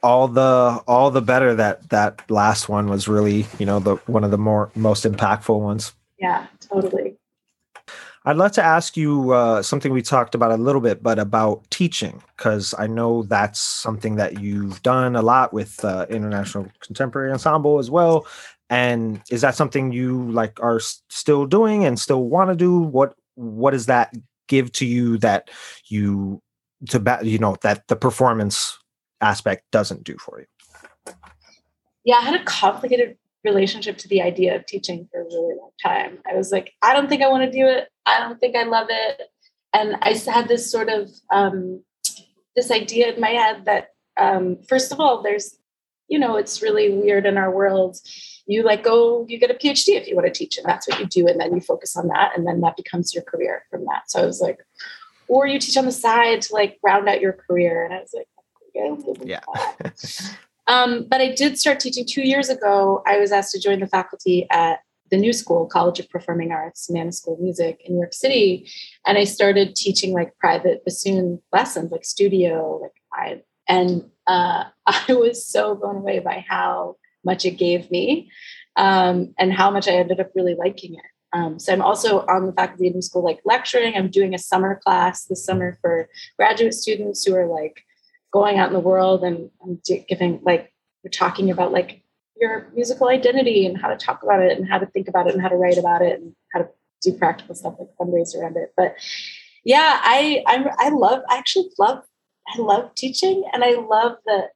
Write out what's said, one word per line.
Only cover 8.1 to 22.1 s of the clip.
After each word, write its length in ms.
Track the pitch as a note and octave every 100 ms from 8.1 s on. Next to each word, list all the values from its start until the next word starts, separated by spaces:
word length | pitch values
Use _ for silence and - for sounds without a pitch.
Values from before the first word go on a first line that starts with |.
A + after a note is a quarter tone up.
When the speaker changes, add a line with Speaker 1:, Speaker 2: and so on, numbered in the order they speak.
| - -
Speaker 1:
I'd 100 | D3
love 160 | G3
to 100 | G3
ask 340 | E3 D#3+ E3+ -
you, 340 | D3+ D3 C3
uh, 300 | B2 A#2 A2
something 320 | - C#3+ C#3
we 80 | C3
talked 340 | A#2 C3+ A#2+ A#2+
about 160 | A2+
a 60 | A2+
little 240 | B2 C#3
bit, 200 | A#2 G2+
but 180 | A#2 G#2+
about 440 | G2+ A2 A2 G#2 _
teaching, 500 | - F3 - G2+ - _ -
'cause 400 | A#2+ G#2+ F#2+ -
I 80 | G#2+
know 360 | A2+ A#2 A#2
that's 380 | G#2 G#2+ G#2 G#2+
something 540 | - - A2+ A2 A2 G#2+
that 240 | G2 G2+
you've 420 | G2+ G2+ G2 F#2+
done 320 | B2 B2+ B2+ A#2+
a 60 |
lot 320 | A2 B2+ B2+
with, 320 | G#2+ F#2+ - G#2
uh, 200 | F#2 F2+
International 580 | A2 G#2+ G#2 G2+ G#2 G2 _
Contemporary 500 | - A#2 C3+ C#3 C3+
Ensemble 480 | C3+ D#3+ D#3 D3 D3
as 100 | A#2+
well. 360 | D#3+ E3+ D#3+ - - - _ _
And 520 | B2 B2 A#2 A2+ G#2 -
is 120 | B2
that 140 | C3+ C3
something 360 | C#3+ C#3+ C3
you, 400 | B2 B2+ B2+ B2
like, 280 | A#2 G#2+ -
are 160 | A#2+ A#2
s-, 240 | - - _
still 360 | - - C#3+ C#3
doing 400 | G3 A3+ G#3+ F3
and 140 | A#2+
still 240 | -